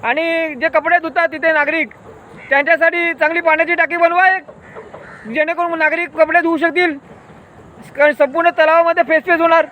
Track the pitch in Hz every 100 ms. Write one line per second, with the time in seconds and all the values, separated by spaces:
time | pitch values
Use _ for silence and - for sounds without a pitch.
0 | 220 277 330 330 320 269 311 311 311 349
1 | 330 349 330 311 320 311 285 320 285 -
2 | - - - - - 277 285 320 330 349
3 | 339 311 311 330 339 311 320 349 320 339
4 | 339 349 370 381 - - - - - -
5 | - - 214 233 311 339 349 330 311 330
6 | 349 320 320 330 339 330 330 320 359 277
7 | - - - - - - - - - -
8 | 294 294 285 294 339 339 311 330 339 339
9 | 339 320 359 339 330 330 311